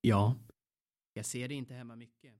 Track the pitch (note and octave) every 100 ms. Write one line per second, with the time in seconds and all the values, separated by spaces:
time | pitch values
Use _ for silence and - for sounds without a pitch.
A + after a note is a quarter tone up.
0 | A#2+ G#2 G#2 B2 - _ _ _ _ _
1 | _ - A2 B2+ B2 C#3 C3 B2 A#2+ A#2
2 | A#2+ _ C#3+ A2